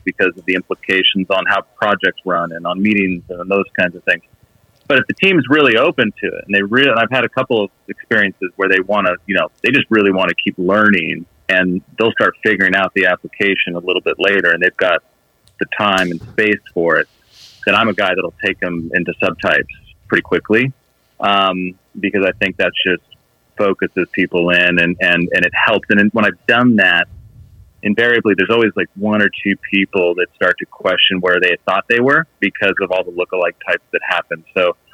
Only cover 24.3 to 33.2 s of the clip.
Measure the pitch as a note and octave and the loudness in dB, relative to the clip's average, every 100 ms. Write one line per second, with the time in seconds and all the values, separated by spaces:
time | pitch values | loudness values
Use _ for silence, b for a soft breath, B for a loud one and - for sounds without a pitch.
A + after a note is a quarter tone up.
24.3 | F2+ F2 F2 F2 F2+ E2+ F2+ F2+ F2 F2 | 0 0 2 2 2 0 0 0 0 0
25.3 | F#2 F2+ - - G#2 - G#2 G#2 A2+ G#2 | 0 0 0 0 -2 0 2 2 2 -2
26.3 | F2+ - A#2 B2 G#2+ F#2 F2 F2 - - | -2 0 2 4 4 4 2 -2 -8 -20
27.3 | - - - - _ G#2 G#2 A#2+ A#2 G#2+ | -20 -20 -20 -20 _ -2 0 2 2 2
28.3 | G2 F#2+ A2+ A2 G2 F2+ - G#2 G#2+ G2+ | 0 2 2 2 0 -6 -4 -2 2 0
29.3 | - G2+ F#2+ - G2 G2 G2 F2 F2 F2+ | 0 -4 -4 -2 -2 0 0 0 0 -4
30.3 | _ F#2 - - - F#2+ F2+ - F#2 F2+ | _ -6 -6 -12 -6 -4 0 0 0 -2
31.3 | F2+ F2+ F2 - F#2+ - A#2 B2+ D3 E3 | 0 0 -2 -2 -4 0 0 2 0 -2
32.3 | _ G2+ - G2+ F#2 F#2+ F#2 F2+ F2 | _ -6 -2 -2 -2 -2 -4 -4 -6